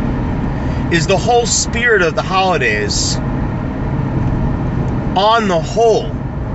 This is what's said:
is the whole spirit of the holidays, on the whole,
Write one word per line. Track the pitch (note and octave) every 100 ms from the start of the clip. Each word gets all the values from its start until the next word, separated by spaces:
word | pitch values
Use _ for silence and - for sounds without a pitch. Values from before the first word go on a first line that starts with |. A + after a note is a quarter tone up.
| - - - - - - - - -
is | E3+ D#3+
the | F#3+
whole | - A#3+ A#3+
spirit | - - A#3 A#3+ G#3+
of | E3+ D#3
the |
holidays, | C#3+ F#3+ F#3+ E3 B2+ G#2 G#2 - - - - - - - - - - - - C2 - - - - - - - - - F3+
on | G#3 A3+ G#3
the | E3+
whole, | D3 G3+ A3+ F#3+ A#2+ - - - -